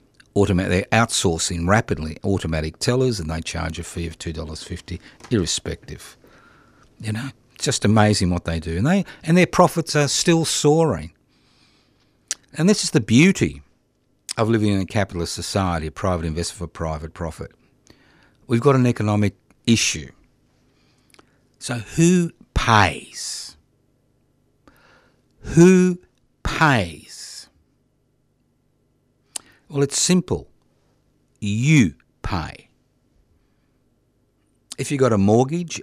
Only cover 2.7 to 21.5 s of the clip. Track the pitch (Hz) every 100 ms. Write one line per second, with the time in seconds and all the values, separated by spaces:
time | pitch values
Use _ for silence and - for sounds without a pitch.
2.7 | - - 127 131 110 78 82 82 82 82
3.7 | 80 82 - 82 80 - 80 80 78 -
4.7 | 90 - 87 - - - 120 82 - -
5.7 | 80 - 82 - - _ _ _ _ _
6.7 | _ _ - 110 107 131 - _ - -
7.7 | 120 104 110 107 104 90 87 - 82 78
8.7 | 82 123 196 - - - 170 175 - 175
9.7 | - 160 156 143 - - 165 160 - 147
10.7 | 156 160 87 78 - _ _ _ _ _
11.7 | _ _ _ _ _ - - _ - 170
12.7 | 214 - 156 110 113 175 190 90 67 -
13.7 | _ _ _ _ _ - - 110 113 104
14.7 | 98 90 113 98 87 82 - 90 104 92
15.7 | 85 78 - 98 90 82 78 85 - 85
16.7 | - 82 78 80 - 82 - - _ _
17.7 | _ _ _ _ _ _ _ - 117 131
18.7 | 131 123 120 104 104 104 - _ _ -
19.7 | 113 - 80 69 - _ _ _ _ _
20.7 | _ _ _ _ _ _ _ _